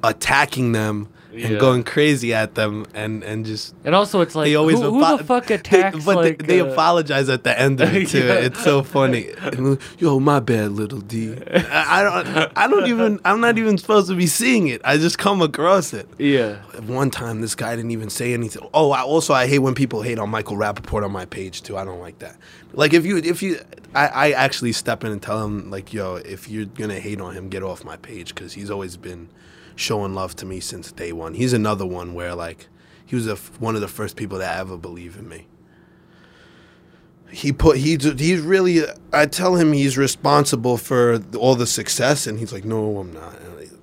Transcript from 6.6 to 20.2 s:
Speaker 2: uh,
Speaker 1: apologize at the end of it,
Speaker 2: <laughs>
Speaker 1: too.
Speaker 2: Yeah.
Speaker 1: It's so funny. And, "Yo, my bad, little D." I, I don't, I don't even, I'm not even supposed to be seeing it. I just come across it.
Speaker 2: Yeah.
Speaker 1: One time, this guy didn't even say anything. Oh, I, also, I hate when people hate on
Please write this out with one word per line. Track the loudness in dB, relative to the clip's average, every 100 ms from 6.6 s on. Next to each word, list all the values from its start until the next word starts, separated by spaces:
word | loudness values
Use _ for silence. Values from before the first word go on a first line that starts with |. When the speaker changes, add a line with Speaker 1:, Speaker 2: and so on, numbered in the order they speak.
Speaker 2:
uh, | 4
Speaker 1:
apologize | 2 4 4 2 0 2
at | 0
the | 2 2
end | 2 4
of | 4
it, | 4 2
Speaker 2:
<laughs> |
Speaker 1:
too. | 2 4
Speaker 2:
Yeah. |
Speaker 1:
It's | 4 2 2
so | 4 4
funny. | 2 2 2 2 -4 -8
And, | -8 -2 0 0 -4 0
"Yo, | 2 4
my | 4 2
bad, | 2 0 0
little | -2 -6 -8
D." | -8 -6 -6 -8 0
I, | 0 2 0 2 4
I |
don't, | 4 0 -2 0 0 2
I | 2
don't | 4 2
even, | 2 2 2 2
I'm | 2
not | 2 2
even | 2 0
supposed | 4 4 4
to |
be | 2 2
seeing | 2 2 4 2
it. | 0
I | 2 2
just | 2 0
come | 0 2
across | 0 2 2 2 2
it. | -10 -12 -2
Speaker 2:
Yeah. | 2 2 0 -4 -16 -14 -6
Speaker 1:
One | -2 -2
time, | -2 -6 -6
this | -6
guy | -6 -6 -4
didn't | -4
even | -6 -6
say | -6 -4
anything. | -4 -4 -8 -2
Oh, | 2 4
I, | 2
also, | 2 0 2
I | 2 4
hate | 4
when | 2
people | 0 -2 -2
hate | -4
on | -4